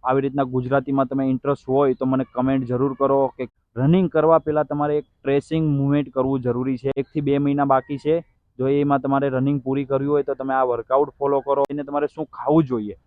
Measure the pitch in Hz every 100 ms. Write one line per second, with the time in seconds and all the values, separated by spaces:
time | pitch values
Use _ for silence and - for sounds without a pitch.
0 | 123 135 139 139 135 127 123 139 135 139
1 | 131 135 135 131 139 143 - 131 143 127
2 | 131 131 127 - 127 135 123 123 139 135
3 | 139 139 135 - 127 _ _ 113 135 180
4 | 180 160 156 165 156 151 151 147 147 147
5 | 143 _ 135 139 - 160 156 143 139 143
6 | 139 135 131 135 123 120 131 127 135 139
7 | 135 160 143 143 143 143 139 135 - 143
8 | 143 165 165 _ _ _ 131 143 143 143
9 | 135 139 139 131 135 143 127 135 135 135
10 | 139 147 139 135 135 131 131 120 113 135
11 | 143 - 139 139 135 139 139 143 143 143
12 | 147 - 156 - - 156 147 123 104 98